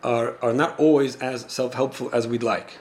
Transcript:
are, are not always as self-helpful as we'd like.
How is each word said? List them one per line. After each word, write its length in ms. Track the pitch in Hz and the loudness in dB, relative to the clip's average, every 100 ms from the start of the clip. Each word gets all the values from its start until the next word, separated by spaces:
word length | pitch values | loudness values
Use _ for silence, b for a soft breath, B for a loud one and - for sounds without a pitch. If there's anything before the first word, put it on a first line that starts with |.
are, 340 | 123 117 117 - | 0 0 -2 -2
are 100 | 123 | -2
not 260 | 120 - - | 2 0 4
always 380 | 156 147 135 127 | 4 6 2 -2
as 280 | 131 123 113 | -6 -6 -8
self-helpful 640 | - 127 123 131 - 127 | -4 -4 0 -2 -2 -2
as 140 | 120 117 | 0 0
we'd 160 | 117 | -2
like. 360 | 117 92 - - | 0 -2 -4 -20